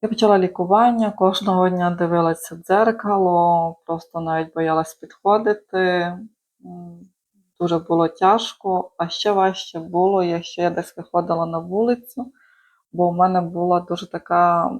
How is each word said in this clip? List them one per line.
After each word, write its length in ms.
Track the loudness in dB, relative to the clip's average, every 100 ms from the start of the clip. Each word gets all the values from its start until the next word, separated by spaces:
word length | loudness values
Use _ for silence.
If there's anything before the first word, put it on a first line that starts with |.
| -4
Я 40 |
почала 300 | 2 4 4
лікування, 720 | 2 -2 2 4 4 2 -2
кожного 580 | 2 0 0 0 2 2
дня 220 | 2 -2
дивилася 640 | 0 0 2 0 -2 -8 -16
в 20 |
дзеркало, 1160 | 0 2 2 0 -2 0 2 4 4 2 0 -6 -8
просто 340 | -8 -8 -10
навіть 340 | -4 -4 -4
боялась 400 | -4 -2 0 -2
підходити. 880 | -10 -20 _ 2 2 2 -2 _ -2 0 0 -2 -6 -16 _ _ _ -20
М, 340 | -18 -18 -20 -20 _ _ _ _ _
дуже 200 | -2 -2
було 280 | 0 0 0
тяжко, 840 | 2 2 2 0 -8 -4 -2 -4 _
а 120 | -8
ще 220 | -2 0
важче 480 | 2 2 0 -10 -12
було, 440 | -6 0 2 2
якщо 380 | 0 -2 -6 -4
я 80 | -2
десь 280 | -2 -8 -12
виходила 480 | -4 -4 -2 -2 -2
на 140 | -6
вулицю, 720 | -6 -2 0 -2 -6 -14 -14 _ _ _ _ _ _
бо 180 | -2 0
в 40 |
мене 280 | 2 2 2
була 380 | -2 -4 0 0
дуже 320 | 0 -10 -8
така 600 | -12 -2 2 2 2 -2 -6